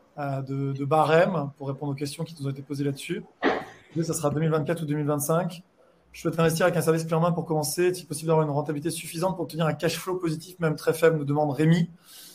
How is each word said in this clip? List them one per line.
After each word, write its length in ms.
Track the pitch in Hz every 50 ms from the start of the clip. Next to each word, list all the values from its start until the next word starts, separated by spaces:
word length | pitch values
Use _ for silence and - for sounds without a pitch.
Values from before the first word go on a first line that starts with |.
| _ _ -
euh, 260 | 151 143 139 135 135
de, 300 | 135 127 135 139 139 139
de 120 | 135 135 143
barème 680 | 135 156 156 151 139 160 160 185 202 185 156 143 139 - -
pour 80 | 139
répondre 240 | 135 139 - 151 143
aux 60 | 139
questions 260 | 139 147 139 - -
qui 140 | 165 - 165 151
nous 80 | 139
ont 40 | 139
été 120 | 139 143
posées 220 | 143 - 147 139 143
là-dessus. 400 | 143 139 - - - 175 208 - - _ - - - - - - - - - - - -
Mais 80 | 156 165
ça 100 | 160 151
sera 160 | - - 143
deux 80 | 139 151
mille 120 | 165 160
vingt-quatre 320 | 156 156 143 175 165 170
ou 40 | 170
deux 80 | 143 151
mille 120 | 151 147
vingt-cinq. 580 | 143 151 147 143 - 160 170 185 170 - - - _ _ _ _ _ _ _ _ _
Je 80 | - -
souhaite 180 | - 165 160 165
investir 280 | 165 165 160 - 190
avec 100 | 175 170
un 60 | 165
service 200 | 143 160 160 165
clé 120 | 160 160 165
en 60 | 160
main 120 | 165 175
pour 140 | 165 175 160
commencer. 400 | - 160 156 147 143 - 175 180
Est-il 200 | 180 180 180 -
possible 220 | - 147 143 160 160
d'avoir 180 | 160 156 156
une 60 | 147
rentabilité 380 | 139 147 147 147 156 143 147 170
suffisante 440 | - - - - - 165 180 190 175
pour 80 | 170
obtenir 240 | 156 143 - 156 165
un 80 | 151 143
cash 240 | - - 160 160 -
flow 160 | - 185 180
positif, 420 | 185 175 165 156 156 - - - -
même 160 | 170 156 151
très 160 | 151 - -
faible, 260 | - 160 170 165 160 151
nous 60 | 143
demande 260 | 139 143 151 151 147
Rémi. 400 | 135 143 156 160 165 175 170 - - - _ - - - - -